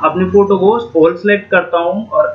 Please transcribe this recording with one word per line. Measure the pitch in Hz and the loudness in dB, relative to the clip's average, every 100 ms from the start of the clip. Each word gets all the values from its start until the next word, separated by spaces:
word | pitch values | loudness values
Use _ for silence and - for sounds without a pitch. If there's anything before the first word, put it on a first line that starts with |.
अपनी | - 90 131 | -2 -2 0
photo | 196 196 101 | 2 2 2
को | 190 233 - 165 | 2 0 -2 2
ऑल | 160 175 | 2 0
select | 202 202 - | -2 -2 0
करता | 190 170 170 | -2 0 -2
हूँ | 170 196 226 | -2 -4 -4
और | 208 202 | -2 -2